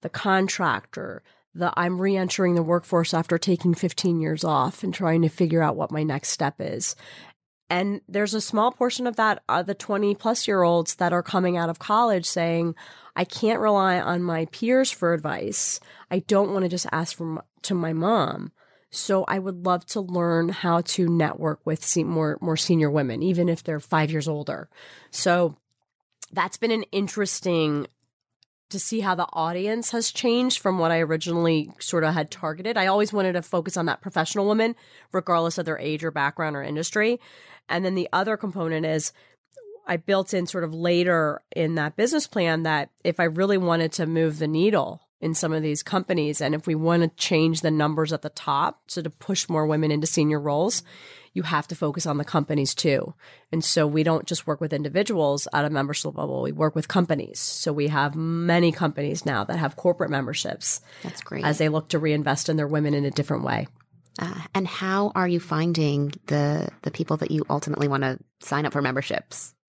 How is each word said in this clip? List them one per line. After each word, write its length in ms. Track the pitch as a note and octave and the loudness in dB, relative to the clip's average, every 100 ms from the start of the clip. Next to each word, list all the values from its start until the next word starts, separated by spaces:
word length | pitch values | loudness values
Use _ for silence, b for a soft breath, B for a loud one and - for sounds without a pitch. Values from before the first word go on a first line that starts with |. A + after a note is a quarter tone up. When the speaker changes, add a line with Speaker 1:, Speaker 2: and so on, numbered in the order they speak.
Speaker 1:
the 80 | - | -10
contractor, 1120 | - G#3 F#3+ F#3+ - F3 A2 - - - - b b b | -4 0 2 2 0 0 0 -4 -12 -10 -12 b b b
the 180 | E3+ F3+ - | -4 -2 0
"I'm 240 | F3 F3+ | -2 0
re-entering 540 | F#3+ G3 F3+ - F#3 F3 | 0 0 0 0 2 2
the 60 | |
workforce 520 | D#3+ F3 - F3 E3+ | 2 0 2 0 2
after 240 | E3 E3 E3+ | 0 0 0
taking 360 | - F3 F3+ | 2 2 2
fifteen 460 | E3+ F3+ - F#3+ E3+ | 2 0 0 0 0
years 240 | D#3 D#3 | 0 -2
off 400 | E3+ D3 C3 - | 0 2 2 -2
and 100 | F#3 | -6
trying 280 | F3 F#3 E3 | -2 2 4
to 80 | E3 | 2
figure 340 | - F3 E3 | 2 2 4
out 140 | D#3 D3 | 2 0
what 140 | D#3 | -2
my 100 | D3+ | -2
next 280 | D#3 C#3+ - | -2 -2 -4
step 240 | - E3+ - | -2 -2 -2
is." 380 | - - - - B B B B _ _ _ | -8 -4 -4 -6 B B B B _ _ _
And 320 | F3 G3 G3+ - | -2 0 -4 -4
there's 240 | F#3+ G#3 | -2 0
a 80 | G#3+ | -2
small 320 | - G#3+ A3+ | -2 2 2
portion 340 | A#3+ B3 - B3 | 2 -2 0 -4
of 80 | A3+ | 0
that, 260 | A3 G3+ - | 0 0 0
uh, 160 | C#3+ | -2
the 100 | F3+ | 0
twenty 400 | G3 - G3+ G3+ | -6 -4 0 0
plus 320 | G3+ A3 A3+ - | 0 0 0 0
year 180 | G3 | 4
olds 320 | F3 E3+ E3 - | 6 4 2 0
that 180 | F3 | 0
are 100 | F3 | 0
coming 320 | E3+ F#3+ F3+ F3 | 0 0 2 2
out 140 | E3+ | -2
of 100 | E3 | -4
college 460 | - G#3+ A#3+ G3 E3+ | 0 2 4 2 0
saying, 500 | - E3+ E3+ E3+ D#3+ B B B - | 0 0 2 0 -4 B B B -6
"I 80 | |
can't 380 | F3+ - G#3+ A3+ | -6 0 0 2
rely 400 | G#3+ G3+ F#3+ F3+ | 4 4 4 2
on 200 | - F3 | 0 -2
my 260 | F3+ E3 E3 | 0 -2 -4
peers 440 | - A3+ B3+ C4 | -4 2 4 4
for 220 | - F3 | 0 0
advice. 680 | E3+ D#3 - - - - - B B B | 0 -2 -6 -4 -2 -2 -2 B B B
I 80 | F#3 | -4
don't 320 | - G3+ G3+ | 2 2 2
wanna 160 | G3 F#3 | 0 0
just 200 | F3 - | -2 -4
ask 240 | - E3 - | -4 -4 -6
from, 260 | E3 D#3+ - _ | -6 -8 -10 _
to 120 | - | -4
my 200 | F#3 D#3+ | -2 0
mom. 580 | D#3+ F3 A3+ D3+ - - _ b b b | 0 2 2 0 -4 -10 _ b b b
So 340 | - - F#3+ - | -8 0 0 2
I 120 | G3 | -2
would 260 | F#3 F#3 F3 | -4 -4 0
love 200 | F3+ - | 0 0
to 120 | - | -6
learn 480 | F#3 F3 E3+ E3 E3+ | -2 0 2 4 2
how 300 | F#3 F3+ E3+ | 0 2 2
to 280 | F3 - F3 | 2 0 4
network 500 | E3+ D#3 - D#3+ D3+ - | 4 2 0 -4 -4 -4
with 180 | D#3 | -4
se-, 220 | - - D3+ | 0 0 2
more, 320 | E3 D#3 D3+ | 2 0 0
more 160 | F3+ D#3+ | -2 -2
senior 340 | - E3+ D3+ | 4 4 4
women, 340 | D3+ C3+ A2+ | 4 0 0
even 260 | F3 F3 F3 | 0 2 2
if 120 | E3 | 0
they're 160 | - D3+ | -2 -6
five 320 | - D#3+ D#3 | 0 0 2
years 160 | D#3+ D3 | 0 -2
older." 420 | D3+ D3 - - B B B B | -4 -6 -8 -10 B B B B
So 460 | - - F3 E3+ D3+ _ _ _ _ _ _ - | -2 2 4 2 -2 _ _ _ _ _ _ -12
that's 240 | F3+ F3 - | -4 -4 -2
been 140 | A#3 | -2
an 120 | A3+ - | -2 -2
interesting 960 | G3 G3 - G3 - F#3+ E3+ D#3 D3 C#3+ _ _ _ _ _ _ _ _ | -4 -2 -2 -2 -2 0 2 2 0 -4 _ _ _ _ _ _ _ _
to 80 | G3 | -8
see 220 | - A3+ | -4 -2
how 120 | G3+ | 0
the 140 | F3+ F3+ | 0 -2
audience 600 | - D#3+ F3 G3 A3+ A#3 | -2 -2 -2 -2 -2 -2
has 200 | A#3 A3+ | -2 -2
changed 460 | - B3 A#3 B3 - | 0 2 2 2 0
from 220 | G3+ F#3 | 0 2
what 120 | E3 | 2
I 80 | E3 | 2
originally 720 | E3 D#3+ E3 E3+ E3+ D#3+ D3+ - | 2 0 0 2 4 2 0 -8
sort 240 | - F3 | -4 0
of 120 | D#3+ E3+ | 2 0
had 160 | D3+ | -2
targeted. 460 | - D#3+ D#3 F#3+ A3+ | -4 -8 -6 -4 0
I 100 | F#3+ | 2
always 260 | G3 G#3 | 4 2
wanted 200 | G#3 F#3+ | 2 0
to 100 | F3 | 0
focus 340 | E3+ F3+ E3 F#3 | -2 -2 -2 -2
on 80 | E3 | -2
that 160 | - | -2
professional 440 | - F3 D#3+ G#3 G3+ | -4 -2 -2 0 2
woman, 300 | G#3+ A3+ A#3 B B B | 4 2 0 B B B
regardless 480 | F#3 F3+ E3+ E3 D#3+ | -4 0 2 2 -2
of 60 | D#3+ | -4
their 120 | D#3 | -4
age 260 | C#3+ D3+ | -4 -4
or 60 | E3 | -4
background 460 | D3+ C#3 - D#3+ C#3+ | -2 -2 -2 -4 -4
or 80 | |
industry. 560 | C#3 D3+ E3 G#3+ G#3+ A#3+ B B B B _ | -6 -4 -2 0 0 0 B B B B _
And 160 | F3 F#3 | -2 0
then 80 | |
the 160 | F#3 F3 | -2 -2
other 260 | F3 G3 G#3+ | 0 0 -2
component 480 | G#3 F#3 E3 D#3+ D#3+ | -4 -4 -2 -2 0
is 280 | D#3 D3 b b b _ - A4 G#4+ - | 0 -2 b b b _ -20 -20 -20 -6
I 120 | F3 | -6
built 360 | E3 G3 F#3+ | 0 -2 0
in 140 | G3 F3 | -2 -2
sort 160 | F#3+ | -4
of 100 | E3+ | -6
later 680 | D#3+ E3+ F3 F3+ E3+ D#3 D3 _ - | -2 2 2 4 4 2 -2 _ -2
in 200 | D#3+ D#3+ | -2 0
that 200 | D3+ - | -4 0
business 300 | A3+ D4+ - | 0 2 -2
plan 380 | A3+ E3+ D#3+ | 0 2 2
that 260 | D#3+ D#3 C#3 _ | 0 0 -2 _
if 160 | - E3+ | -4 2
I 60 | E3+ | 0
really 320 | D#3+ G3 G3+ | 2 2 2
wanted 340 | F3+ E3 E3 | 2 2 2
to 140 | - D#3+ | 0 0
move 320 | E3 D#3+ D3+ | 2 2 0
the 80 | D#3 | -2
needle 540 | D#3 F#3+ G#3 C#3 - _ _ | 2 4 4 0 -6 _ _
in 140 | D#3+ D#3+ | -4 -2
some 180 | E3 | 0
of 80 | D#3+ | 0
these 220 | D#3 D3 | 0 -2
companies, 580 | - F#3+ F#3 F3+ D3 D3+ | -2 -4 0 0 0 0
and 140 | C#3 D#3 | -2 -2
if 100 | D#3 | -2
we 80 | D#3 | 0
want 280 | D#3+ E3+ | 2 4
to 200 | E3 - | 2 0
change 380 | - E3 D#3+ D#3+ | 0 2 4 2
the 100 | E3 | 0
numbers 400 | D#3 D3+ D#3 D#3 | 2 2 0 -2
at 120 | D#3 | -2
the 60 | D3+ | -8
top, 520 | - - C#3+ D#3 - _ | -10 -2 0 0 -4 _
so 140 | - | -8
to 80 | D#3+ | -8
push 380 | - - F#3+ - | -10 -4 -4 0
more 180 | D#3+ D#3 | 0 2
women 240 | D#3 D#3 | 2 2
into 160 | D3+ D#3 | 2 0
senior 320 | - D3+ D3+ | 2 2 2
roles, 440 | D3 C#3+ F#3 A#3+ B B B B B | 0 0 2 0 B B B B B
you 100 | - | -6
have 240 | D#3+ D#3+ D3 | -2 -2 -4
to 80 | E3 | -4
focus 300 | D#3 D3 D#3+ | -4 -2 -4
on 120 | D3 | -4
the 60 | |
companies 500 | D3 D#3+ D3+ D3 C3+ | 0 0 0 0 0
too. 400 | - E3 C3+ - - B B B | 0 2 2 -2 -10 B B B
And 120 | E3 | -2
so 240 | - - D3+ | 0 2 2
we 160 | D3+ | 2
don't 220 | D#3 D#3+ - | 2 2 0
just 220 | E3 - | -6 -4
work 140 | D3 | -4
with 100 | D#3+ | -2
individuals 760 | C#3+ D3 D#3+ G#3 G3+ D3+ C#3+ - | -2 -2 0 0 2 2 2 0
at 120 | - D3 | 0 0
a 40 | |
membership 480 | D3 C#3 D3 D#3 D3 | 0 -2 -2 -6 -4
level, 240 | D3+ C3 | -4 -2
we 100 | B2+ | -4
work 240 | D3 D#3 D#3 | 0 0 0
with 120 | D#3 | -2
companies. 520 | F#3+ F3 D3 - - | 0 2 0 -4 -6
So 340 | - - - | -6 -4 -2
we 140 | D3 D3 | 0 0
have 280 | D3+ C#3+ D3 | 2 0 -2
many 560 | D#3+ E3+ E3+ E3+ F3 | -2 0 2 4 4
companies 540 | D#3+ E3 D3 C#3+ D3+ - | 2 -2 -2 -4 -4 -2
now 180 | B2 G2+ | -2 -2
that 120 | E3+ | -2
have 180 | D3 - | -2 0
corporate 340 | F3+ F3 E3+ | 0 2 0
memberships 720 | C#3+ B2+ C#3+ - - - - B B | -2 -2 -4 -6 -4 -4 -4 B B
Speaker 2:
That's 200 | - - | -12 -12
great. 220 | - - | -10 -4
Speaker 1:
as 140 | D3+ D3+ | 0 2
they 120 | D#3 | 2
look 200 | D#3 D3+ | 0 0
to 100 | E3 | -2
reinvest 480 | D#3 D3+ D3+ C#3+ - | 2 0 0 0 0
in 80 | D#3 | 0
their 120 | D3 | 0
women 260 | D3+ D3 | 0 2
in 100 | C#3+ | 2
a 80 | C#3+ | 0
different 320 | C3+ C#3 C3 | -2 -2 -2
way. 240 | B2 A2+ - _ _ _ - - | -2 -2 -4 _ _ _ -20 -8
Speaker 2:
Uh, 240 | E3 F#3 D#3+ | -8 -8 -4
and 120 | G3 F#3 | -4 -2
how 460 | - F#3+ F#3+ G#3 | -4 -2 0 0
are 140 | - F3+ | 0 0
you 140 | F3 | 0
finding 720 | - D#3 E3 E3+ D3+ C#3+ C#3+ - - | 0 0 0 2 2 2 -2 -4 -2
the, 420 | D3 C#3+ D3+ G1+ - | 0 2 0 -4 -6
the 80 | - | -10
people 260 | - E3 D#3 | -6 -4 -2
that 140 | - | 0
you 140 | D#3 D3 | -2 -2
ultimately 400 | C#3+ D3+ D3 C#3+ | -2 -2 -2 0
wanna 280 | C3+ C3+ C3 - _ | 0 -2 -4 -10 _
sign 240 | - C#3 D3+ | -6 -2 0
up 60 | |
for 100 | C#3+ | 0
memberships? 720 | C#3 C3 C3+ - - - - _ | -2 -2 -2 -4 -6 -14 -14 _